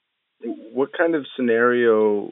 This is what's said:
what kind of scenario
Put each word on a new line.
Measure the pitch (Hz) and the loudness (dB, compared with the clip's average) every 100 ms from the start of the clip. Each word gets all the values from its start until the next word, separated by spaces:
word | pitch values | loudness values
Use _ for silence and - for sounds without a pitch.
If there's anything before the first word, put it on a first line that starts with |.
| _ _ _ _ 120 101 113 | _ _ _ _ -12 -12 -10
what | 120 139 - | -6 -6 -2
kind | 170 | -2
of | 160 131 - | -2 -6 -4
scenario | 123 113 120 120 117 110 107 104 - | 0 2 2 2 4 4 2 0 -4